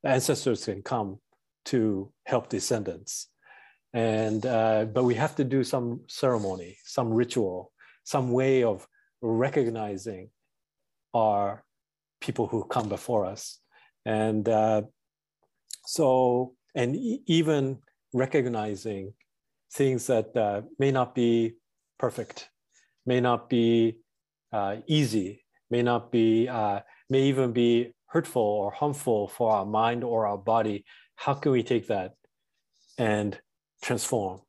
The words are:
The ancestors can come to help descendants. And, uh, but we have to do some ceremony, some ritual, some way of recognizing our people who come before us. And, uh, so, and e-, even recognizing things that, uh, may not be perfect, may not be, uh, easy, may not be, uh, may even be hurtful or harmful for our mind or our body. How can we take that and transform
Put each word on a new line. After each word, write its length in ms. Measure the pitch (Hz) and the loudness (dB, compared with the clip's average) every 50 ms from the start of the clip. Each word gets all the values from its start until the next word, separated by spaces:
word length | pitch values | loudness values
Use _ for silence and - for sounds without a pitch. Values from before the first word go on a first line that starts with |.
| - | 0
The 60 | 143 | 2
ancestors 540 | 131 131 131 - 143 - - 135 117 98 - | 0 0 2 0 -2 0 0 -2 -2 -2 -2
can 180 | - 98 98 | -6 -8 -8
come 380 | 98 - 135 117 107 98 95 107 _ _ _ _ _ _ _ _ _ | -6 -4 -4 -4 -4 -4 -8 -12 _ _ _ _ _ _ _ _ _
to 480 | - - 127 110 110 101 95 98 - _ _ _ | -2 0 0 2 2 0 -2 -4 -8 _ _ _
help 220 | - - 120 120 - | -4 -4 -4 -2 -2
descendants. 800 | - 101 - - 127 110 101 95 85 80 98 - - - - _ _ _ _ _ - - - - _ _ _ _ - | -6 -6 -2 -2 -2 -2 -4 -6 -8 -10 -12 -12 -12 -12 -12 _ _ _ _ _ -20 -20 -20 -20 _ _ _ _ -4
And, 520 | 120 113 113 110 110 113 110 110 110 104 | -2 0 0 0 0 0 0 -2 -2 -2
uh, 400 | 127 123 110 113 110 110 110 110 | 0 0 2 2 2 2 2 0
but 180 | 110 104 127 127 | 0 0 2 2
we 120 | 123 120 | 2 2
have 200 | 107 143 151 - | 2 -2 -4 0
to 80 | - 143 | -2 -2
do 220 | 135 135 135 123 | 0 2 0 0
some 360 | - - 131 120 120 120 135 - _ | 0 -2 -2 -2 -2 -6 -8 -10 _
ceremony, 720 | - - - 131 123 113 104 95 92 90 85 87 92 _ _ | -6 -2 0 2 2 2 0 -2 -6 -6 -8 -14 -16 _ _
some 240 | - - - 123 113 113 | -6 -4 -2 0 2 2
ritual, 600 | 113 123 120 - 131 110 95 90 90 90 - _ _ - - - _ _ | 2 2 2 0 -2 -2 0 -2 -6 -10 -14 _ _ -20 -20 -20 _ _
some 260 | - - 143 127 127 | -4 -2 -2 0 0
way 320 | 120 127 131 135 135 131 120 | 0 2 2 4 4 4 4
of 240 | 113 101 92 - _ _ _ _ _ _ _ | 2 0 -2 -8 _ _ _ _ _ _ _
recognizing 1080 | - 113 113 113 127 139 135 151 131 117 113 113 110 104 101 95 95 113 104 92 95 110 _ _ _ _ _ _ _ _ _ _ _ _ _ _ _ _ - | -4 -2 0 0 0 0 2 0 0 0 -2 -4 -6 -6 -6 -8 -8 -10 -10 -10 -14 -18 _ _ _ _ _ _ _ _ _ _ _ _ _ _ _ _ 0
our 520 | 120 110 107 104 101 101 98 101 - _ _ _ _ _ _ _ _ _ _ _ _ | 2 4 4 4 2 0 -2 -4 -6 _ _ _ _ _ _ _ _ _ _ _ _
people 260 | - - 117 - 117 - | -8 -6 -2 -2 -2 0
who 160 | - 110 95 | 0 -4 -4
come 240 | - - 127 110 104 | -2 -2 -2 -2 -2
before 380 | 98 92 - - 123 107 98 | -6 -8 -4 -2 0 0 0
us. 340 | 92 101 107 - - - _ _ _ _ _ _ _ _ _ _ | -2 -6 -10 -14 -16 -16 _ _ _ _ _ _ _ _ _ _
And, 420 | 110 110 107 107 110 107 107 101 113 | -4 -2 0 0 0 0 0 0 2
uh, 360 | 113 107 107 110 110 107 107 110 _ _ _ _ _ _ _ _ _ _ _ _ _ _ _ _ - - _ | 2 4 4 4 2 2 0 -4 _ _ _ _ _ _ _ _ _ _ _ _ _ _ _ _ -20 -18 _
so, 680 | - - - 156 135 127 131 131 123 123 123 127 127 123 _ _ _ _ | -8 -2 2 2 4 4 4 4 4 2 2 0 -4 -8 _ _ _ _
and 220 | 143 123 120 160 | -2 -2 0 0
e-, 260 | - 269 233 220 277 - - | -2 -2 -4 -4 -4 0 2
even 500 | 170 165 160 156 156 143 135 131 135 - _ _ _ _ _ _ - | 2 2 4 4 2 2 0 -2 -4 -8 _ _ _ _ _ _ -2
recognizing 1000 | 123 131 131 - 156 123 123 120 110 107 107 104 95 - 113 104 98 95 98 110 _ _ _ _ _ _ _ _ _ _ _ - | -2 -2 2 2 0 0 2 -2 -4 -4 -4 -6 -6 -6 -8 -6 -6 -8 -10 -14 _ _ _ _ _ _ _ _ _ _ _ -2
things 340 | - 139 135 131 120 - - | 0 0 2 2 -2 0 0
that, 280 | 131 113 110 113 - | 0 0 0 0 0
uh, 260 | 123 110 104 101 101 107 113 - _ | 0 0 0 0 -2 -6 -10 -4 _
may 120 | 135 139 | 0 2
not 220 | 135 131 123 123 - | 2 2 0 0 0
be 400 | 123 120 117 117 117 113 113 113 _ _ _ _ _ _ _ _ _ | 0 2 4 4 2 2 0 -4 _ _ _ _ _ _ _ _ _
perfect, 500 | - 156 - - - - - - - - _ _ _ _ _ _ _ _ _ _ _ | -4 -2 -2 -4 -10 -10 -12 -18 -18 -20 _ _ _ _ _ _ _ _ _ _ _
may 140 | 123 123 123 | 0 2 2
not 300 | 123 123 120 117 120 - | 4 2 0 0 0 0
be, 480 | 131 120 117 117 117 117 113 113 113 - _ _ _ _ _ _ _ _ _ _ | 2 4 4 4 4 4 4 2 0 -4 _ _ _ _ _ _ _ _ _ _
uh, 260 | - 107 101 98 101 113 - - | -6 -4 -4 -4 -4 -8 -4 0
easy, 580 | 156 151 147 117 110 110 92 95 104 - _ _ _ _ _ _ | 2 2 2 2 0 -2 -2 -4 -8 -14 _ _ _ _ _ _
may 140 | 120 120 120 | -2 0 2
not 280 | 123 120 117 117 - | 2 0 0 -2 0
be, 360 | - 117 113 113 113 113 117 123 | 2 4 4 4 4 4 2 0
uh, 320 | 120 113 107 104 101 101 - _ - _ _ _ | -2 -2 -2 -2 -2 -4 -6 _ -20 _ _ _
may 140 | 135 135 135 | 2 2 4
even 280 | 139 135 131 131 123 | 4 2 2 0 0
be 420 | 113 123 120 120 120 117 120 120 - _ _ _ | 2 2 4 4 4 4 2 -2 -8 _ _ _
hurtful 340 | - - 123 - - 127 | -2 -2 -2 0 -2 0
or 300 | 110 104 104 107 98 101 | 0 0 0 0 -2 -4
harmful 560 | - - 147 147 139 143 - 131 117 107 104 95 | -4 -2 -2 -2 -2 -2 -2 0 0 0 0 -4
for 240 | - - 123 113 | -2 -2 0 2
our 140 | 110 101 95 | 2 2 0
mind 380 | 104 107 110 113 117 120 120 117 | 0 0 2 2 2 0 -2 -4
or 220 | 120 117 113 110 | -2 -2 0 0
our 120 | 101 101 98 | 0 -2 -2
body. 460 | 95 - 113 117 110 107 104 101 - _ - - - _ _ | 0 0 2 2 2 0 -4 -6 -8 _ -20 -20 -20 _ _
How 200 | - - 147 135 | -6 -2 -2 -2
can 160 | 143 - 151 | 0 2 2
we 100 | 131 123 | 2 2
take 260 | 113 - 127 113 110 - | 2 2 0 0 0 -2
that 280 | 113 98 92 92 - _ _ _ _ _ _ _ _ _ _ _ _ _ _ _ _ - | -4 -4 -4 -6 -12 _ _ _ _ _ _ _ _ _ _ _ _ _ _ _ _ -2
and 420 | 123 110 107 104 104 104 98 - _ _ _ _ _ _ _ _ - | 0 0 0 0 0 -4 -6 -8 _ _ _ _ _ _ _ _ -4
transform 580 | - 127 107 - - - 117 101 95 92 95 _ | -4 -4 -2 -2 -2 -2 -2 -2 -4 -8 -10 _